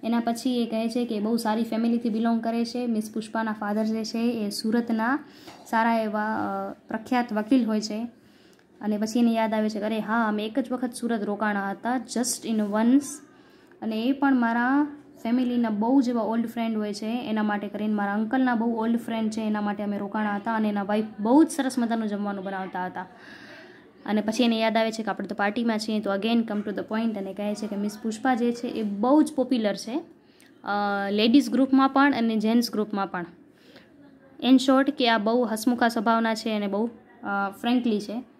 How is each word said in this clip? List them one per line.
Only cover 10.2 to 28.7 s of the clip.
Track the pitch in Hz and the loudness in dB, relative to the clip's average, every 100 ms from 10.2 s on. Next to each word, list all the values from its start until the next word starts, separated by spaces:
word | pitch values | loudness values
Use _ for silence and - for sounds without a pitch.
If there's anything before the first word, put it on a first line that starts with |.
| 226 | 2
અમે | 208 214 | 0 -2
એક | 220 | -2
જ | 240 | -2
વખત | 247 247 | -2 -4
સુરત | 247 233 233 | -4 -4 -2
રોકાણા | 202 208 214 202 196 | -2 -2 0 0 -2
હતા, | 196 226 254 | -4 -4 -4
just | 226 226 254 - - | -2 -4 -2 -4 -2
in | 220 | -2
once." | 214 208 233 269 285 - - - - - - - | 0 2 6 4 2 -14 -18 -20 -20 -20 -20 -10
અને | 220 220 | -6 -2
એ | 233 | 0
પણ | 269 277 | 2 2
મારા | 262 233 233 247 277 294 - - - | 2 2 2 2 2 0 -4 -20 -10
ફેમિલીના | 226 247 247 247 233 | -2 0 0 0 0
બહુ | 208 226 277 | 0 2 4
જ | 240 | 4
એવા | 240 | 0
ઓલ્ડ | 208 226 233 | 0 0 -2
ફ્રેન્ડ | 233 226 220 | -2 -2 -2
હોય | 214 | -4
છે, | 202 214 240 - | -4 -4 -6 -2
એના | 214 | -2
માટે | 214 208 202 | 0 0 -4
કરીને | 202 214 | -4 -2
મારા | 208 202 | 0 0
અંકલના | 202 220 262 254 | 0 0 2 2
બહુ | 240 233 226 | 2 0 0
ઓલ્ડ | 226 233 | 0 0
ફ્રેન્ડ | - 226 220 | -2 -2 -2
છે, | 220 | -2
એના | 220 214 | -2 -2
માટે | 208 208 | -2 -4
અમે | 208 202 | -4 -4
રોકાણા | 202 214 214 202 | -4 -2 -2 -2
હતા | 208 | -2
અને | 226 214 | 0 0
એના | 202 | 0
વાઇફ | 196 214 214 - | 0 0 -2 -2
બહુ | 214 269 | 4 6
જ | 320 | 6
સરસ | - 262 254 | 2 -2 0
મજાનું | 233 226 220 | 0 0 -2
જમવાનું | 202 208 196 | -2 -4 -4
બનાવતા | 190 196 185 180 180 | -6 -6 -6 -6 -6
હતા. | 180 180 - - - - - - - - - - | -8 -12 -16 -20 -20 -20 -20 -20 -20 -20 -16 -2
અને | 208 | -2
પછી | 214 214 | 0 2
એને | 240 226 | 2 4
યાદ | 220 220 | 2 2
આવે | 220 | 0
છે | 220 | 0
કે | 214 | -4
આપણે | 190 196 | -4 -6
તો | |
પાર્ટીમાં | 214 202 214 233 220 | -2 -2 0 0 0
છીએ. | 220 214 | 0 -2
તો | 202 | 0
again | 196 220 233 | 0 2 2
come | 226 208 208 | 0 -2 -4
to | |
the | 202 - | -6 -4
point | 220 226 214 | -2 -2 -4
અને | 190 | -8
કહે | 190 208 | -6 -4
છે | 208 214 | -4 -6
કે | 202 | -4
મિસ | 208 208 | -6 -4
પુષ્પા | 226 220 269 | -6 -2 0
જે | 247 240 | 2 0
છે | 240 | -2
એ | 247 | -6